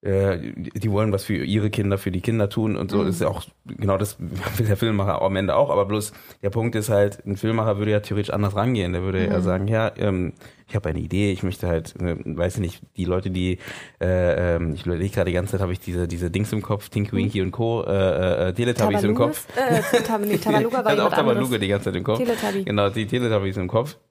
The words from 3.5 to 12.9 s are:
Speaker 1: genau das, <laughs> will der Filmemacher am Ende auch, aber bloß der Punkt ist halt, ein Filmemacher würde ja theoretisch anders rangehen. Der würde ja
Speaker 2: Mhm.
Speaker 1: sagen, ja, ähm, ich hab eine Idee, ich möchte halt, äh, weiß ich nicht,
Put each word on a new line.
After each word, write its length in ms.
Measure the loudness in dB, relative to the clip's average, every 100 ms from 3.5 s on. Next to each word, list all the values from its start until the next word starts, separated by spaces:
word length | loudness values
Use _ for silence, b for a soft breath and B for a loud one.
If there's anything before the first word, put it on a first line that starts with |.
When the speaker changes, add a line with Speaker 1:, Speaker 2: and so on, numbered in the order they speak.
| _ -16
Speaker 1:
genau 320 | -4 0 2
das, 200 | 0 -4
<laughs> 380 | -8 -6 -6 -2
will 80 | 2
der 80 | 2
Filmemacher 460 | 2 2 2 2
am 140 | 2 2
Ende 200 | 2 2
auch, 140 | 4
aber 160 | 2 2
bloß 260 | 0 -4 B B B
der 80 | -4
Punkt 260 | -2 -2 -2
ist 140 | 2
halt, 360 | 4 4 0 -8
ein 120 | -2
Filmemacher 400 | 0 0 0 0
würde 140 | 2
ja 80 | 0
theoretisch 320 | 0 -4 -2
anders 220 | 0 0 2
rangehen. 360 | 2 2 0
Der 100 | 0
würde 220 | 0 0 2
ja 120 | 2
Speaker 2:
Mhm. 60 |
Speaker 1:
sagen, 240 | 2 0 2
ja, 220 | 2 0 0
ähm, 360 | 0 0 -2 -6 B B B
ich 80 | -4
hab 100 | -2
eine 120 | -4
Idee, 320 | -2 0 0
ich 120 | 0
möchte 240 | -2 -2 -2
halt, 260 | -2 -2 -6
äh, 140 | -4 -4 -6
weiß 300 | -2 -2 0
ich 60 |
nicht, 200 | -4 -6 -18